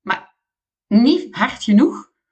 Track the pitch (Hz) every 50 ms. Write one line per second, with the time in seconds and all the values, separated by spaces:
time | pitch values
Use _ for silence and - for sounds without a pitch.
0 | - 185 180 - - _ _ _ _ _ _ _ _ _ _ _ _ - 208 220
1 | 240 285 359 - - - - - 214 262 - - - - 202 208 294 381 - -
2 | - _ _ _ _ _